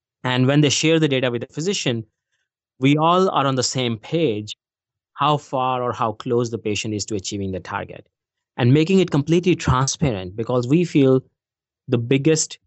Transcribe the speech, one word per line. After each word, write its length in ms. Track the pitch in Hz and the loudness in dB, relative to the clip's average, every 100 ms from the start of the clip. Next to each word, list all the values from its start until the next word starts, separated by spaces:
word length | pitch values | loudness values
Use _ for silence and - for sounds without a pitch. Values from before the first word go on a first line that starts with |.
| _ _ | _ _
And 220 | 127 127 127 | -4 0 2
when 160 | 147 | 4
they 80 | 147 | 2
share 300 | - 156 165 | 2 2 2
the 80 | 156 | 2
data 240 | 131 127 | 0 0
with 100 | 120 | -4
the 60 | 117 | -8
physician, 580 | - 170 196 143 117 107 _ _ _ _ _ _ _ | -6 -6 -4 -4 -4 -8 _ _ _ _ _ _ _
we 160 | 135 147 | 0 2
all 320 | 160 180 190 | 4 4 2
are 160 | - 139 | 0 0
on 80 | 131 | 0
the 80 | |
same 340 | 120 131 123 110 | -2 -2 -4 -4
page, 580 | - 160 156 104 107 - _ _ _ _ _ | -6 -2 -2 -2 -8 -16 _ _ _ _ _
how 240 | - 143 147 | -2 0 0
far 440 | - 135 127 127 | -2 -4 -2 -2
or 120 | 123 | -4
how 180 | 113 113 | -4 -4
close 400 | 107 - 120 120 | -4 -2 -2 -2
the 80 | 113 | -4
patient 340 | 110 104 110 | -4 -4 -4
is 120 | 107 - | -6 -6
to 100 | 107 | -8
achieving 360 | - 101 98 | -6 -6 -6
the 80 | 92 | -8
target, 480 | 87 101 95 - - _ _ _ _ - | -8 -8 -8 -14 -20 _ _ _ _ 0
and 160 | 123 | 4
making 260 | 147 160 190 | 4 4 4
it 100 | 175 | 4
completely 460 | 147 139 170 180 170 | 0 2 0 2 0
transparent, 800 | - 127 135 - 143 101 90 101 | 0 0 0 0 -2 -2 -8 -8
because 320 | 113 127 120 | -2 -2 2
we 160 | 156 | 0
feel 400 | 170 156 135 131 - _ _ _ _ _ - | 2 2 4 4 0 _ _ _ _ _ -4
the 100 | 120 | -4
biggest 640 | 117 139 143 156 - - | 0 0 2 2 -2 -10